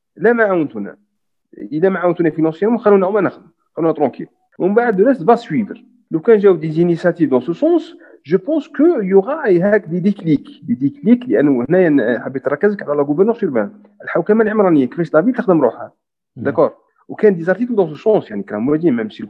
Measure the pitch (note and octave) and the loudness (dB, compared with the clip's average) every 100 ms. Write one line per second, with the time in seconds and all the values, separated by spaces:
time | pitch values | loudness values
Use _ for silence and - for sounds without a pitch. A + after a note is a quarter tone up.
0 | _ - G3 A#3+ G#3+ F3+ C#3+ A2 G2 - | _ -2 0 2 0 0 -2 -6 -12 -14
1 | _ _ _ _ _ - G#2 D#3 F#3+ F#3+ | _ _ _ _ _ -20 -10 -2 -2 0
2 | F3 E3 E3+ D#3 D#3 D#3+ G#3 A#3 G#3 G3+ | -2 0 0 0 -2 0 -2 0 2 2
3 | G3 G#3 F3 - - _ _ - E3 D3+ | 2 0 -2 -4 -16 _ _ -4 -2 0
4 | C#3+ - D#3+ _ _ - E3+ G#3 A#3+ F#3+ | -2 -4 -14 _ _ -4 0 0 0 2
5 | A3+ A#3 E3+ A3+ - D3 G2 - _ _ | 2 2 2 0 0 -4 -4 -8 _ _
6 | _ D#3+ E3 A3 G3+ F3 D#3+ D#3 F3 E3+ | _ -2 2 4 4 2 0 0 0 0
7 | F3+ E3+ D3 B2+ A#2+ E3+ D4+ F4 - - | -2 0 2 0 -2 -2 0 0 -2 -14
8 | - - - F#3 A3+ D#4 - - D#4+ D#4+ | -20 -20 -4 -2 -2 -4 -4 0 2 2
9 | F#3+ G3 G3 D#4 C4+ F3 G3 G#3 E3+ F3 | 2 2 2 -2 0 2 2 0 -2 -4
10 | F3+ G3+ E3 D3 - - - B2 C#3 - | -4 -2 -2 -2 -2 -14 -6 -2 -2 -2
11 | F#3 A#3+ - - D3 B2+ B2 F3+ F3 C#3+ | 2 2 2 2 2 2 2 2 4 2
12 | A2+ A#2 C3+ C3+ C3 D3 G#3 G#3 - D3 | 2 -2 -4 -8 -4 -2 0 -2 -4 -2
13 | D3 D3 G#3 A3+ F#3+ B2 G2+ - _ _ | 0 0 0 0 -2 -2 -4 -8 _ _
14 | - - E3 G#3+ G#3+ G#3+ F#3+ D#3 B2 - | -6 -4 0 0 0 0 2 2 0 -4
15 | E3 D#3 G3+ B3 - E3+ B2+ - A2 _ | -2 0 0 0 0 2 0 -2 -12 _
16 | _ _ _ - A#2 C3+ C#3+ - _ _ | _ _ _ -10 -4 0 -2 -4 _ _
17 | - - G#3+ F3+ E3 F#3 B3 A3 E3+ D3 | -18 0 2 2 -2 -4 -2 -2 -2 -2
18 | A3 G3+ - G#2 G2 G#2 B2 D#3 E3+ A#2 | 0 0 -2 -8 -8 -4 -2 0 0 -2
19 | A2 - | -4 -10